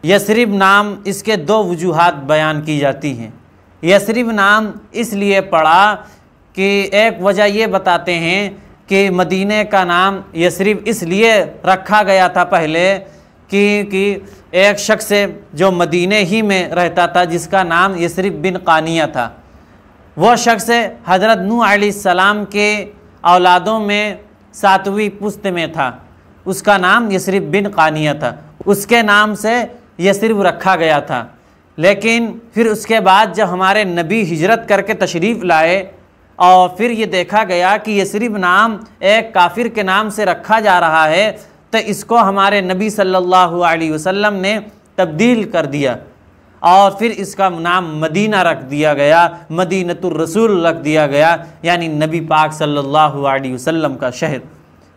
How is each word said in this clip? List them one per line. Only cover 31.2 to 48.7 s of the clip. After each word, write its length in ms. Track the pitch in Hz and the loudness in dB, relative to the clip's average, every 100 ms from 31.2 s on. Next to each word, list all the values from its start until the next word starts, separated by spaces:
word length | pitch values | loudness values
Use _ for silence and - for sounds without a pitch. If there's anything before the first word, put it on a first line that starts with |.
| 110 _ _ _ _ - | -8 _ _ _ _ 0
लेकिन 500 | 165 202 214 233 233 - - | 2 2 0 -2 -2 -8 -8
फिर 120 | - 226 | -2 0
उसके 300 | 214 220 226 | 0 -2 0
बाद 300 | 190 190 220 | 4 4 2
जब 140 | 175 202 | 0 -2
हमारे 360 | 180 190 208 202 | 0 0 0 0
नबी 360 | 175 160 220 | -4 -2 -2
हिजरत 400 | 185 165 175 226 - | -2 -2 0 0 2
करके 260 | 202 196 214 | 0 0 -4
तशरीफ़ 480 | 185 175 196 233 | -2 -2 -2 -2
लाए 300 | 180 160 165 190 - - _ _ _ - | 0 2 2 0 -4 -16 _ _ _ 2
और 360 | 180 185 180 180 | 6 6 4 0
फिर 120 | 240 | -4
ये 140 | 226 214 | -2 -2
देखा 340 | 180 175 208 | -2 0 -2
गया 320 | 208 175 180 208 | 0 0 0 0
कि 200 | 214 202 | -2 -2
यसरिब 360 | 190 202 240 208 | -2 -4 -4 -2
नाम 400 | 180 185 226 208 - _ | 2 2 2 -2 -12 _
एक 280 | 185 220 220 | 2 2 2
काफिर 340 | 196 175 180 240 | 0 0 0 -4
के 140 | 226 | -4
नाम 280 | 190 190 214 | -2 0 -2
से 140 | 208 | -2
रखा 360 | 202 165 - 220 | -2 -2 0 0
जा 180 | 208 180 | 4 2
रहा 260 | 170 160 156 | 2 2 2
है, 240 | 165 214 - - _ _ | 2 0 -2 -18 _ _
तो 60 | 226 | -4
इसको 360 | 202 208 - 233 | -2 -8 0 2
हमारे 420 | 196 196 196 202 | 2 2 2 2
नबी 280 | 185 185 214 | 0 -2 -4
सल्लल्लाहु 720 | 208 190 185 180 185 175 175 | -2 0 0 2 4 2 2
अलैहि 300 | 175 165 160 | 0 0 -2
वसल्लम 440 | 156 170 196 208 196 | -4 -4 -2 -2 -2
ने 220 | 190 214 214 - _ - | -2 -4 -6 -20 _ -4
तब्दील 460 | 180 156 233 233 185 | -2 2 2 2 0
कर 200 | 175 151 | -4 -4
दिया 300 | 143 139 - - _ _ _ _ _ | -2 -2 -4 -12 _ _ _ _ _
और 340 | 170 185 202 196 | 4 6 4 2
फिर 140 | 226 190 | -4 -4
इसका 300 | 190 - 190 | -10 -2 -2
नाम 420 | 170 170 180 175 151 | -2 -2 -2 -2 -4
मदीना 420 | 160 156 214 214 | -4 -2 0 0
रख 200 | 170 156 | 0 -2
दिया 280 | 131 | -6